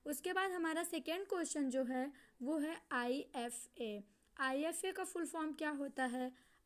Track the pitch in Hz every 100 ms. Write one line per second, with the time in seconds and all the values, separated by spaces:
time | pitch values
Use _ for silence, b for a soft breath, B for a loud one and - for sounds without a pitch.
0 | 285 294 359 370 381 359 330 320 339 330
1 | 277 349 392 370 311 302 269 262 247 254
2 | 277 285 B B 247 311 294 330 - 254
3 | 240 269 - 269 240 - - - 226 208
4 | 202 b b - 262 269 311 339 381 370
5 | 370 359 320 330 311 302 311 285 277 -
6 | 254 254 254 254 B B